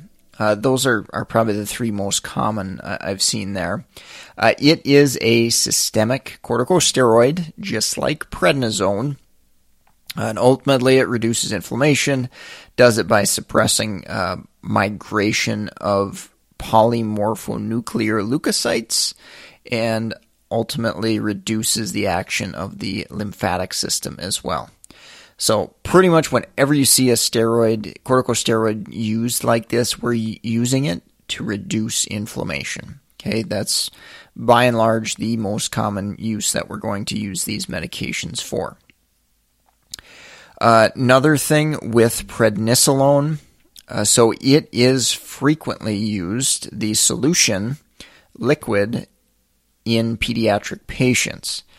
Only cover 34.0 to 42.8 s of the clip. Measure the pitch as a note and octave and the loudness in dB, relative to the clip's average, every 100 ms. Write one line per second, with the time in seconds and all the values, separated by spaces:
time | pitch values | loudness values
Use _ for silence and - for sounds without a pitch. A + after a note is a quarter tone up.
34 | - - - - A#2 A#2+ B2 A2+ A2+ A2+ | -20 -20 -20 -4 4 6 6 4 2 2
35 | G#2+ - A2+ A2+ G2+ G#2 - A#2 A2 G2 | -2 -6 -4 -2 -2 -4 -4 -2 -2 -4
36 | G2+ - A2+ G#2 - - - G#2 G#2+ G2+ | -6 -6 -6 -4 -2 -4 -6 -8 -6 -6
37 | G#2 G#2 G#2 F2+ - G#2 - E2+ E2 - | -6 -6 -6 -6 -6 -6 -6 -8 -8 -8
38 | C2+ - - - - A#2 - - _ _ | -8 -8 -8 -10 -6 -6 -6 -10 _ _
39 | _ _ _ _ _ _ _ _ _ - | _ _ _ _ _ _ _ _ _ -20
40 | _ - - - - - A#2 A2+ G#2+ - | _ -20 -20 -20 -20 0 4 6 6 2
41 | B2 C3 D3+ C#3+ - D3+ D#3 D3 A2 A#2 | 4 6 6 2 2 2 2 -4 0 4
42 | A2+ - G2 - A2 G#2 A2 B2 | 4 2 -10 2 2 2 2 4